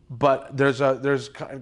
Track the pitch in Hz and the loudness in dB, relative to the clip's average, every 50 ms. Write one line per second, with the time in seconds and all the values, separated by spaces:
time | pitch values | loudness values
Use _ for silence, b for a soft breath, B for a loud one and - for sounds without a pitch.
0 | _ - 131 113 143 139 135 131 - - 139 135 139 139 131 123 143 135 131 123 | _ -16 -4 2 2 4 4 2 -2 -4 -2 2 2 2 2 2 2 0 0 0
1 | 127 143 139 131 117 - - - 151 - 139 135 | 0 0 0 -2 -2 -6 -12 -14 -14 -12 -12 -12